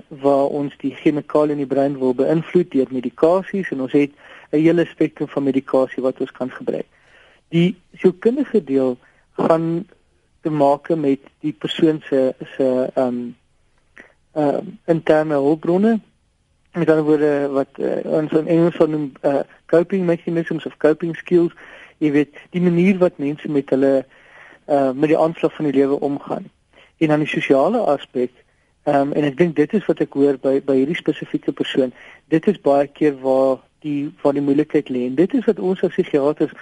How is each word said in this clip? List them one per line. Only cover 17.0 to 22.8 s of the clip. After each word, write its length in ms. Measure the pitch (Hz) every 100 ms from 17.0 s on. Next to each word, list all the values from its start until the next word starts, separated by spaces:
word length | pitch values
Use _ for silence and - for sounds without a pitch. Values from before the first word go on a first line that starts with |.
woorde, 440 | 151 151 151 143 143
wat, 160 | 135 - -
eh, 280 | - - -
ons 260 | 156 151
in 160 | 160 160
Engels 280 | 165 170 -
sal 120 | 160
noem, 240 | 151 143 -
eh, 180 | 147 139 - _ -
coping 400 | 165 175 190 175
mechanisms 600 | 170 - 165 165 160 127
of 120 | -
coping 380 | 151 156 170 160
skills, 360 | - 175 170 - - - - _
jy 140 | 151
weet, 240 | 143 143 - -
die 120 | 180
manier 360 | 180 170